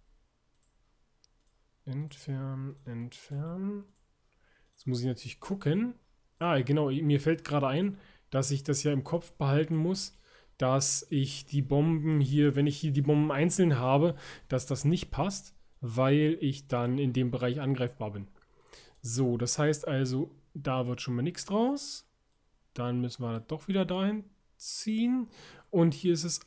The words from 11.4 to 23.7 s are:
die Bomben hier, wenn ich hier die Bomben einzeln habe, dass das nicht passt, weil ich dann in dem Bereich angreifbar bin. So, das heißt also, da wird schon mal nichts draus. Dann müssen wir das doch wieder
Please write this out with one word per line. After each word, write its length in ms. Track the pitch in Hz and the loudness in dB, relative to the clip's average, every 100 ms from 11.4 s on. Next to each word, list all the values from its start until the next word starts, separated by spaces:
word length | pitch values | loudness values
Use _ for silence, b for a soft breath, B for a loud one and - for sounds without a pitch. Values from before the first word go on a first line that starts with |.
| - | -4
die 160 | 143 | -2
Bomben 600 | - 139 156 160 156 151 | 2 4 4 2 2 2
hier, 340 | 131 147 147 131 | 4 4 4 4
wenn 120 | 143 | 2
ich 100 | 143 | 0
hier 140 | 156 | 0
die 100 | 139 | 2
Bomben 300 | 139 147 151 | 4 4 4
einzeln 460 | 135 170 185 175 127 | 2 2 4 4 4
habe, 380 | 127 139 170 147 B B B | 4 4 4 0 B B B
dass 180 | 127 - | -4 -2
das 200 | 139 143 | 0 2
nicht 260 | 180 - | 0 0
passt, 440 | - 180 190 - - - _ | -4 -4 -4 -10 -20 -20 _
weil 560 | 120 113 135 143 151 165 | -6 0 4 4 4 2
ich 260 | 139 139 - | -2 -4 -4
dann 300 | 123 120 131 | -2 0 0
in 160 | 131 | 0
dem 180 | 123 123 | 0 0
Bereich 280 | 120 123 135 | 0 -2 -2
angreifbar 520 | 135 135 123 - 107 | -2 0 -2 -4 -8
bin. 160 | 101 98 - _ b b b b b | -8 -12 -18 _ b b b b b
So, 360 | 120 117 127 120 | -4 0 0 0
das 220 | 120 - | 0 0
heißt 280 | 147 147 - | 0 0 -2
also, 440 | 135 127 131 170 - _ | 0 0 0 -4 -8 _
da 340 | 151 139 127 123 | -10 -4 -2 -2
wird 140 | 120 | -4
schon 140 | - 120 | -2 -2
mal 60 | |
nichts 240 | 151 - - | -2 -4 -2
draus. 640 | 202 247 285 - - - _ _ _ _ _ _ | 2 2 0 -6 -12 -16 _ _ _ _ _ _
Dann 280 | - 123 123 | -6 -4 -2
müssen 220 | 123 - | -4 -4
wir 160 | 120 113 | -6 -6
das 80 | - | -6
doch 200 | 160 | -8
wieder 180 | - | -2